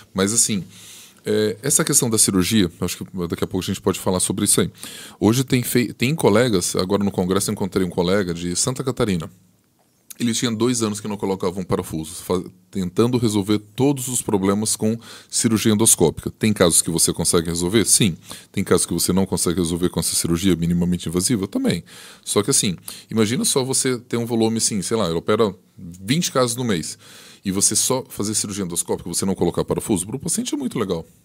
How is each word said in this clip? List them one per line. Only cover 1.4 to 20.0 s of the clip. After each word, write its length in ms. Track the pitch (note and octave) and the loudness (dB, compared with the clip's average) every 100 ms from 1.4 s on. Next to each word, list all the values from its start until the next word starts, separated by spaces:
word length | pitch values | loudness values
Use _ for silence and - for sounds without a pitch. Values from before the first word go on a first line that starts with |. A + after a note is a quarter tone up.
| G#2+ - | 0 -2
essa 220 | C#3+ - | 0 0
questão 260 | D#3+ C#3+ B2+ | 2 2 2
da 80 | A2 | 2
cirurgia, 540 | - G2 F2 A2+ F2+ - | 4 4 4 4 2 0
acho 180 | F2+ - | -6 -6
que 280 | F2+ F#2+ E2+ | -10 -6 -4
daqui 160 | F#2 | -2
a 40 | E2+ | -2
pouco 160 | F#2+ | -4
a 40 | F2 | -4
gente 140 | G2 | -2
pode 180 | - F2+ | -2 0
falar 200 | - F#2 | 0 0
sobre 240 | - F#2+ G#2 | 0 0 2
isso 160 | - | 2
aí. 100 | F2+ - - - - - | 2 -4 -16 -16 -18 2
Hoje 240 | G2 A#2+ | 4 4
tem 180 | C3 C3 | 2 0
fei-, 300 | A#2+ B2 A#2+ | 2 0 0
tem 220 | - A#2+ D#3+ | -2 -2 2
colegas, 600 | A#2+ G#2 B2+ F#2+ - F#2+ | 4 4 4 2 0 -2
agora 280 | F#2 G2+ | 0 2
no 80 | G2+ | 0
congresso 380 | - F#2 F#2+ - | 0 0 0 0
eu 40 | |
encontrei 320 | G#2 G2 G2 F2+ | -4 -2 -2 -2
um 40 | |
colega 440 | F2 F2 G2+ F#2 | 0 2 2 0
de 220 | E2+ F2 F2 | -4 -4 -2
Santa 280 | - B2+ | -2 -2
Catarina. 460 | C3+ B2 A#2 F2+ D#2+ - _ _ _ _ _ _ _ - | -6 -2 0 0 -4 -14 _ _ _ _ _ _ _ -6
Ele 140 | A#2 | -4
tinha 160 | A2+ B2 | 0 -2
dois 320 | A2 A#2+ A#2+ | 0 0 2
anos 180 | A2 G#2 | -2 -4
que 80 | G#2+ | -8
não 80 | G2+ | -6
colocava 440 | G2+ F#2+ F#2+ F#2 | -4 -2 -2 -4
um 40 | |
parafuso, 520 | F2+ F#2+ F2+ D#2+ D#2+ - | -4 -4 -4 -6 -8 -12
fa-, 180 | - F#2 - - _ | -4 -4 -4 -16 _
tentando 460 | G2 F2+ - A#2 B2 | -6 -4 2 2 4
resolver 400 | A#2 G#2 F#2+ G#2 - - | 2 0 0 -2 -2 0
todos 320 | C3+ C#3 B2+ | 0 2 -4
os 120 | B2 | -4
problemas 540 | - G#2 F#2+ G2+ G#2+ - | 0 0 2 0 0 -2
com 220 | A2 A2+ - - - | -2 -2 -8 -20 -6
cirurgia 420 | - A#2+ A2 A#2 | 0 2 4 4
endoscópica. 580 | G#2+ A2+ - D#2+ - - | 4 4 6 4 2 -10
Tem 200 | - A2 | -2 0
casos 280 | G#2 F2 D#2+ | 4 4 4
que 80 | - | 0
você 240 | E2 - | 0 0
consegue 360 | E2 E2+ F2+ E2 | 0 2 2 0
resolver? 360 | E2+ F2 A2+ - | -2 2 2 4
Sim. 300 | - G#2 D#2+ - - - | 4 2 0 -12 -20 -10
Tem 120 | - | -6
casos 220 | F#2+ F2+ - | 2 2 2
que 80 | |
você 200 | E2+ - | -2 0
não 120 | F#2 F#2+ | 0 0
consegue 320 | F2+ - E2+ | 0 0 0
resolver 300 | E2 F2 F2 | -2 0 0
com 100 | |
essa 160 | - | -2